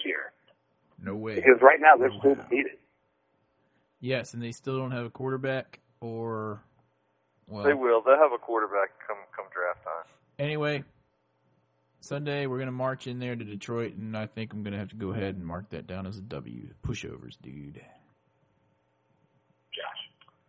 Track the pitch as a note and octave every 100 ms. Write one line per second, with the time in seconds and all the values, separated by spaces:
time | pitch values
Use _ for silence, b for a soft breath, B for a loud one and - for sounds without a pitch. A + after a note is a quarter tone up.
0 | F#2+ D2+ - _ _ _ _ _ _ -
1 | F#2+ G#2 A2 G2+ C3 A#2+ C3 D3+ D#3 C#3+
2 | C3 G2+ C3+ C#3 - C3+ B2+ - _ _
3 | _ _ _ _ _ _ _ _ _ -
4 | B2 B2+ - A#2 A#2 A#2 C3+ C3 C3 B2+
5 | A#2 - C3 C3 C3+ C3 B2+ - _ -
6 | A#2 A2+ A2+ A2 G#2+ G#2 - _ _ _
7 | _ _ _ _ - G#2 C3 C#3+ B2 A2+
8 | A#2 C#3+ D3 A#2+ - A2+ G#2 G2+ G2 -
9 | - G#2 F#2+ - G2 F2+ F2+ F2 F2+ E2
10 | D#2+ _ _ - C#3+ D3+ D3 C#3+ - _
11 | _ _ _ _ _ _ _ _ _ _
12 | - C#3+ D3 C#3+ C3+ B2+ C3 B2+ C3 C3
13 | C3 B2 B2 A#2+ G#2+ G2+ - A#2 A#2 G2
14 | A2 A2 G#2+ - A2+ G#2+ G#2 G2+ G2 G#2+
15 | F#2+ F#2 G2 F#2 E2+ F2 G#2+ D#2+ - F#2
16 | F#2+ G#2 G#2+ C#2+ A#1 A#1 - - - A2
17 | - - B1+ - - D2 C#2+ - - -
18 | _ _ _ _ _ _ _ _ _ _
19 | _ _ _ _ _ _ - - - -
20 | - _ - _